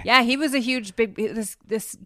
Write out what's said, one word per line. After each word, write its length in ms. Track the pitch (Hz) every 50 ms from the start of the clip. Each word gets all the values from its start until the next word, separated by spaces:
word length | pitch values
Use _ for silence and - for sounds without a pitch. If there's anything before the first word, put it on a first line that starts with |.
| -
Yeah, 200 | 202 240 262 240
he 120 | 240 262
was 200 | 277 311 285 277
a 40 | 269
huge, 360 | 220 247 254 254 214 190 -
big, 200 | - 226 196 -
this, 420 | - 214 208 - 226 214 - - - _ -
this 280 | 220 220 - - - - 196